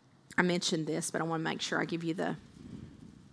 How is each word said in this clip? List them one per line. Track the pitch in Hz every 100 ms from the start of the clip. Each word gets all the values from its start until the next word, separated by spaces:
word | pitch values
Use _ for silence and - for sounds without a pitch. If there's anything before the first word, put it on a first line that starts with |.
| - - - -
I |
mentioned | 180 175 - 165 151
this, | 160 -
but | 165
I |
wanna | 165 160
make | 160 151
sure | - 160
I |
give | 160 165
you | 165
the | 170 165 156 - - - - - - - - -